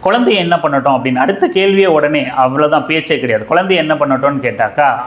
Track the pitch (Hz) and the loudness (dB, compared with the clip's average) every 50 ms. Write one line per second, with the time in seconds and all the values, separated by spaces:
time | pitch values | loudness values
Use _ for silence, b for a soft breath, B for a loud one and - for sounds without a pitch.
0 | - 190 202 247 247 240 226 196 175 170 175 165 - 151 139 139 131 143 135 123 | 0 0 0 2 2 2 2 0 0 0 0 0 0 0 -2 0 0 0 0 0
1 | 120 131 127 123 135 - 196 196 370 - - 190 190 196 196 196 196 185 160 151 | 0 -2 0 0 0 0 0 0 -2 0 0 0 2 2 2 2 2 4 4 2
2 | 147 147 151 147 131 123 120 135 131 127 131 143 151 151 156 151 135 - 156 160 | 2 2 0 -2 -4 -4 -2 0 0 0 2 0 0 2 2 0 0 0 -4 -4
3 | 151 - 160 131 123 120 113 110 107 - 156 170 185 190 190 175 156 156 156 147 | -2 -2 -4 -2 -2 -2 -2 -2 -2 0 0 0 2 2 0 0 0 0 0 -2
4 | 147 139 135 127 135 139 143 135 127 123 107 - 120 107 - - 147 139 120 117 | 0 0 0 0 0 0 -2 0 -4 -4 -2 -2 -4 -2 0 0 0 0 0 -2
5 | 123 | -6